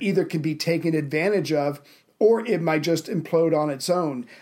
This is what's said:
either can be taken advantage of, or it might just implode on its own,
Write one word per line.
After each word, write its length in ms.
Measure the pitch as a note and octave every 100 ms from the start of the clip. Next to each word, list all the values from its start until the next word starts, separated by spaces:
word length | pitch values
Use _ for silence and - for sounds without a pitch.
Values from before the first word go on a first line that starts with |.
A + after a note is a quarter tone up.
either 200 | G3+ F3+
can 200 | E3+ D#3+
be 100 | D3+
taken 400 | D3+ - E3 E3
advantage 580 | D#3 C#3+ D3+ F3+ G#3 C#3+
of, 300 | D3+ C#3+ C#3 - - _ _
or 260 | G#3+ A3+ A#3
it 160 | F3+
might 220 | E3 D#3
just 240 | D3 E3 -
implode 500 | F#3+ - E3 E3 D#3+
on 140 | D3+
its 180 | C3+ -
own, 380 | F3+ D#3+ B2+ A#2+ -